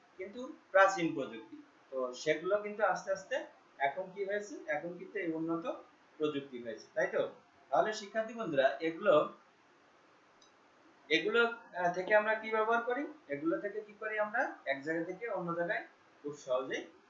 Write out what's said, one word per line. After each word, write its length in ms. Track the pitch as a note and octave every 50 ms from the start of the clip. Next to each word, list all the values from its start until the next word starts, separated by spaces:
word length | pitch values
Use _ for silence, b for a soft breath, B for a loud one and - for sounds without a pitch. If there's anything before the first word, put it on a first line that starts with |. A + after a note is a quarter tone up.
| _ _ _
কিন্তু 360 | - F#3 G#3 G#3 B3 B3+ - - - - _
প্রাচীন 440 | - F#3+ G3 F#3+ - F3+ E3+ D#3 C#3+
প্রযুক্তি। 480 | C#3+ B2+ A2 A#2 A2+ - - - - - - _ _ _ _
তো 220 | C3+ C3 B2+ B2 B2
সেগুলো 480 | - - D#3 D#3 D#3 E3+ F#3 G3+ G#3
কিন্তু 220 | G#3 G#3 G#3 G#3 G#3+
আস্তে 280 | F#3 F3+ F3+ - G3+
আস্তে 340 | F#3+ F#3+ - - B3+ D4+ - - - - _ - - -
এখন 240 | C#3 C#3 - F#3 F#3+ F#3+ F3+
কি 100 | G3+ G3
হয়েছে? 300 | F#3+ G#3 G#3 G3+ - D4 - -
এখন 320 | D#3 D3 D3+ E3 E3+ F3+ F3
কিন্তু 200 | F#3 - - G3+
এই 140 | F#3 E3
উন্নত 340 | D#3+ D#3+ D#3+ E3 E3 E3 E3+ C4 D#4+ - - - - _ - - -
প্রযুক্তি 460 | - D3+ D3+ C#3+ C#3 C3+ - B2+ A#2
হয়েছে, 240 | A#2 A#2 G#2+ G#2 - - -
তাই 140 | D#3 F3+ -
তো? 200 | A3+ F3+ B2 - - - _ _ _ - - _
তাহলে 220 | C3+ D#3 G3+ G#3+
শিক্ষার্থী 420 | G#3+ G#3+ G#3 G3 - A3 A3 A#3 A#3
বন্ধুরা, 420 | A3+ A3 E3+ C#3+ C3 C3 - - -
এগুলো, 520 | D#3+ E3 D#3+ - G#3 G3+ D3+ D3+ C#3+ - - - - - _ _ _ _ _ _ _ _ _ _ _ _ _ _ _ _ _ _ - - _ _ _ _ _ _ _ - - _ _ -
এগুলো, 380 | D3+ E3 E3+ G#3 A3+ A#3 A#3
আহ, 460 | A#3 - - - - - F3 F3+ E3+
থেকে 220 | E3+ F3+ F3+ - G#3+
আমরা 200 | G#3+ G#3 A3 G#3+
কি 160 | G#3+ A3 A3
ব্যবহার 320 | A3 A3 G#3+ A3+ A#3 A3+
করি? 240 | A#3 B3 B3 C4 D4+ - - - - -
এগুলো 320 | C#3+ - D#3 E3 F#3+ -
থেকে 200 | G#3+ G3+ G3+ G#3+
কি 120 | G#3+ G#3+ G#3 -
করি? 180 | A3 G#3+ G#3+ G#3+
আমরা 380 | G#3+ G#3+ G#3+ B3 D4+ - - - -
এক 160 | - C3+ C#3
জায়গা 220 | C3+ D#3 D#3+ E3+ E3+
থেকে 240 | F3+ F3+ - A#3 A#3
অন্য 280 | G3+ F3+ F3 E3+ E3+
জায়গায় 300 | E3+ E3+ E3+ A3 A#3 - - - _ _ _ _ -
খুব 140 | - D3 D3
সহজেই 500 | - - C#3 B2+ C3 C3+ C#3+ G#3+ - - - - - _ _